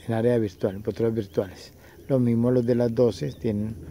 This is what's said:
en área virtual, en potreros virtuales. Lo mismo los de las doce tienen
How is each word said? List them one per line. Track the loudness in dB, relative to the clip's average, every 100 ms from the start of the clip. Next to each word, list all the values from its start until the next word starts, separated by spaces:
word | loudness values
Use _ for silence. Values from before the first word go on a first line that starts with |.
| -4
en |
área | 0 2 2
virtual, | 0 -2 -4 -4
en |
potreros | -8 -2 -2 -2
virtuales. | -4 -4 -4 -8 -20 -20 -20 -16 -2
Lo | 2
mismo | 2 2 2
los | 2 2
de | 2
las | 2
doce | 2 2 2 -8
tienen | -6 -4 -2 -4 -8 -14